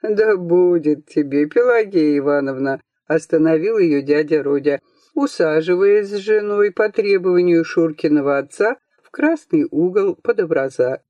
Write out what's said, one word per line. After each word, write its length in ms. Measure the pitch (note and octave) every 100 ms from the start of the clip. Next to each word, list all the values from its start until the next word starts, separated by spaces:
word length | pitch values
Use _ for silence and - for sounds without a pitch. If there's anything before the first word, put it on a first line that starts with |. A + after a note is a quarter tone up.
«Да 340 | A3 G#3+ A3 G3+
будет 680 | F3 F3 F3+ F3 D3 D3+ -
тебе, 400 | - C#3+ C3+ -
Пелагея 720 | - B3 A#3 G#3+ F#3+ D3+ D3
Ивановна», 600 | C#3 C#3+ C#3 C3 C3+ C3+ _ _ _
остановил 720 | D#3 - E3 D#3+ D#3+ F#3 A3+
ее 240 | F3 C#3+
дядя 400 | C#3 D3 D3+ D#3
Родя, 380 | C#3 C#3+ C#3 C#3+ _ _ _
усаживаясь 960 | - C#4 - E3 D#3 D#3+ F3+ G3 G#3 G3+
с 80 | G#3
женой 540 | G3 G#3+ G#3 G3+ G#3
по 180 | - G#3+
требованию 760 | G3+ G3+ G3 F3+ F3+ F3+ E3+
Шуркиного 760 | E3 - E3 D#3 D#3+ D3 C#3 C#3
отца 380 | C#3 - A3 C4+ _ _
в 80 | _
красный 560 | - D4 E4 _ D#3+ C#3+
угол 440 | D3 F3 F3+ G3
под 260 | - - A3
образа. 640 | E3+ D#3 C3+ - B2 C3 _